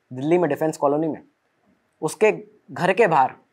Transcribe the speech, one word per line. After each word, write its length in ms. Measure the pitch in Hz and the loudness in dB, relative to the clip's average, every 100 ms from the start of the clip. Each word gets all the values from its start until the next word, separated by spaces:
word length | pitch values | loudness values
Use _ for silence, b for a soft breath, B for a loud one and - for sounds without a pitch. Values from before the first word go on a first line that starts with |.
| _ | _
दिल्ली 280 | 127 147 175 | -8 0 2
में 100 | 165 | 2
डिफेंस 260 | 143 156 156 | 0 -2 0
कॉलोनी 320 | 143 147 160 | 0 0 -2
में, 140 | 120 - _ _ _ _ _ _ _ | -6 -16 _ _ _ _ _ _ _
उसके 300 | 156 - 214 175 - _ _ | -10 0 0 0 -10 _ _
घर 200 | 131 180 | -4 -2
के 140 | 190 214 | 2 4
बाहर 280 | 156 127 - _ | 4 2 -2 _